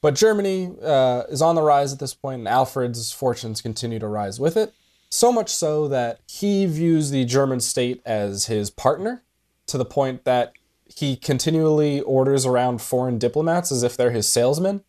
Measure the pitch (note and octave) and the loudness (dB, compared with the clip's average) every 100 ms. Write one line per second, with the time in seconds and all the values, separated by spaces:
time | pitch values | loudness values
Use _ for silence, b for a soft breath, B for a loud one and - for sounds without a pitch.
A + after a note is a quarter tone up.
0 | D3+ C#3 A3 G#3 G3 F#3+ F3+ F#3 A#2 C3+ | 2 4 4 4 0 -2 -4 -6 0 4
1 | C3 B2 A#2+ C3+ D#3+ E3 D3+ C#3+ C#3 C#3 | 4 2 -4 0 2 4 4 4 2 -4
2 | C3+ - C3+ C3 G#2 B2 C3+ C#3 B2 A#2 | -10 -8 -8 -8 0 2 2 -2 -4 -4
3 | A#2 - C3 A#2 A#2 G#2 A#2+ G#2+ A#2 A2+ | -10 -4 -2 -2 -6 -8 -8 -6 -6 -6
4 | G#2+ G#2 G2+ A2 C#3+ E3+ G#3+ _ _ _ | -6 -4 -6 -2 0 0 -2 _ _ _
5 | _ - A#3+ A#3+ G3+ - D#3+ D3+ D3 C3+ | _ 2 4 4 -2 -2 0 0 0 0
6 | A#2 A2+ _ - G3+ G3 F#3+ D#3 E3+ D#3+ | -2 -6 _ -4 0 2 0 2 2 2
7 | D3 C#3 B2 C3 C3+ B2+ - - B2 B2 | 2 0 2 2 2 0 -2 -2 -2 -4
8 | - G#2+ G#2 G2 - G#2+ G#2 - C3 D#3 | -4 -2 -2 -4 -2 -2 -4 -2 -2 0
9 | G3+ B3 _ _ _ _ - C3+ B2 - | -4 -8 _ _ _ _ -8 -6 -2 0
10 | C3+ B2+ - B2 A#2 _ _ _ _ - | -2 -2 0 0 0 _ _ _ _ -6
11 | C#3+ C3 - C3 - D#3+ D#3 D3+ D3 C#3+ | -4 -4 -2 -2 0 2 4 4 2 0
12 | - C3 C3 C#3 C3 B2 B2 A#2+ - B2+ | 0 2 4 2 2 2 2 -2 -2 -2
13 | B2+ A#2+ A#2+ D3+ D#3+ E3+ F3 C3 A#2+ - | 0 0 0 0 0 0 0 -2 -2 2
14 | B2 A#2+ G#2+ - A#2+ D3 F3+ G3+ | 0 2 0 2 2 2 0 -2